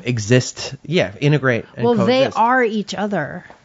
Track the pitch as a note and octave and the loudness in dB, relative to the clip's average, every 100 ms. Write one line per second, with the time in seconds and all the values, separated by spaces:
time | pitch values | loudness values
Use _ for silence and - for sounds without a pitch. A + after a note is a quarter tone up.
0 | B2 B2 G#2 B2+ - - - C3+ - F3 | -4 -4 2 2 2 -6 -12 -12 -4 -2
1 | F#2 G#2 C#3+ D3+ C3 A#2 - - A#3 A#3 | -2 -2 0 2 2 0 -4 -2 0 2
2 | F#3+ C4 C4 G3 A#3 C4 A#3 A3 F#3+ F#3 | 2 2 2 2 2 2 2 -2 -4 -6
3 | G#3 G3 C#3 E3 - - | -4 -4 -4 -10 -16 -20